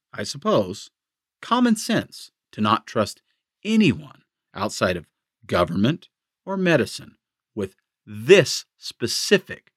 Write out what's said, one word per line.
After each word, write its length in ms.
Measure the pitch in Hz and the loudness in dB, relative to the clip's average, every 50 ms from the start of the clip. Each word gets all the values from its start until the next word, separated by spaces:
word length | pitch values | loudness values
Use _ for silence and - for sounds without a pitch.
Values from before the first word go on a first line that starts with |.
| _ _ - | _ _ -12
I 100 | 110 104 | -10 -10
suppose, 680 | - - 143 143 214 202 127 101 92 98 - - - _ _ _ _ _ _ _ _ _ _ | -10 -10 -6 -2 0 0 0 0 -2 -6 -12 -16 -20 _ _ _ _ _ _ _ _ _ _
common 360 | - - 233 247 247 240 214 | -6 -2 0 2 2 2 2
sense 540 | 220 - - 226 143 - - - - - - _ _ _ _ - | 0 -2 -2 -2 -4 -4 -6 -10 -20 -20 -20 _ _ _ _ -8
to 100 | - 107 | -2 0
not 240 | 107 107 - - | 0 0 0 -2
trust 340 | - - 117 104 - - - _ _ _ _ _ _ _ _ - | -4 -4 -2 -2 -2 -6 -12 _ _ _ _ _ _ _ _ -6
anyone 600 | 196 226 220 220 156 104 151 147 - - _ _ _ _ _ _ _ - | 0 2 4 4 4 2 0 -4 -16 -20 _ _ _ _ _ _ _ -10
outside 420 | 95 98 107 - - 113 95 90 | -8 -8 -8 -4 -2 -2 -2 -2
of 100 | 87 78 - _ _ _ _ _ _ _ | -4 -8 -12 _ _ _ _ _ _ _
government 640 | - 104 90 87 82 85 95 101 127 160 - - _ _ _ _ _ _ _ _ | -2 0 0 0 0 0 0 0 0 0 -2 -6 _ _ _ _ _ _ _ _
or 100 | 180 196 | -10 -6
medicine 600 | 196 185 175 165 139 107 - - - - - - _ _ _ _ _ _ _ _ | -2 0 2 2 2 2 -2 -6 -12 -16 -20 -20 _ _ _ _ _ _ _ _
with 220 | 110 98 95 - _ _ _ _ _ _ | -8 -8 -8 -10 _ _ _ _ _ _
this 580 | 113 104 104 110 131 196 196 139 - - - - _ _ _ | -16 -14 -2 4 8 8 8 8 4 0 -6 -10 _ _ _
specific 920 | - - - - 120 110 - - - - 208 180 - - - - - _ _ | -16 -16 -10 -8 -6 -6 -4 -4 0 2 2 2 2 -2 -16 -18 -20 _ _